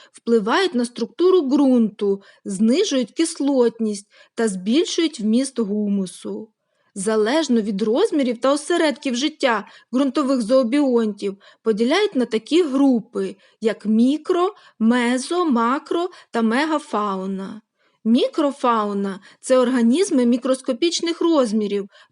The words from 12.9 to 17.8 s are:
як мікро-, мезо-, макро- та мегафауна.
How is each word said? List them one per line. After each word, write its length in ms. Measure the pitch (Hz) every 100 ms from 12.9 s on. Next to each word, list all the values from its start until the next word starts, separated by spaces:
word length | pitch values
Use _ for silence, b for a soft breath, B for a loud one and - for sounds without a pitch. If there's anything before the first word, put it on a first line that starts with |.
| 240 - 196 190 202 b b
як 260 | 220 208 208
мікро-, 640 | 220 247 302 302 349 370 b b -
мезо-, 720 | 220 247 240 254 254 349 339
макро- 580 | 233 233 277 302 359 359 B B
та 100 | 233
мегафауна. 1160 | 226 240 311 302 - 214 208 190 190 190 190 214 - _